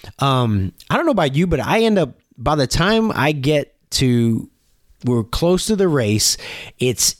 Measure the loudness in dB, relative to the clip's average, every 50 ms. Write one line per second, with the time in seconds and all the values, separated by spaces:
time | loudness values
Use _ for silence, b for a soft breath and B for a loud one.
0 | B B B B -2 0 2 2 2 2 0 0 -2 -4 -6 -10 -6 -2 0 0
1 | 2 0 0 0 0 0 0 0 0 0 0 -2 0 0 0 2 2 2 2 2
2 | 0 -2 -4 _ _ _ _ -6 -2 -2 0 0 0 0 0 0 2 2 2 2
3 | 0 0 0 0 0 0 0 0 0 0 0 0 -2 -4 _ _ _ -6 -2 0
4 | 2 2 2 2 2 2 0 -2 -4 -10 _ _ _ _ _ _ _ _ _ _
5 | -4 -2 -2 -2 -2 -2 -4 -2 0 2 2 0 0 0 0 0 2 2 2 2
6 | 2 2 0 2 0 0 -2 -4 B B B B B B B B -2 -2 0 0
7 | -2 -2 -2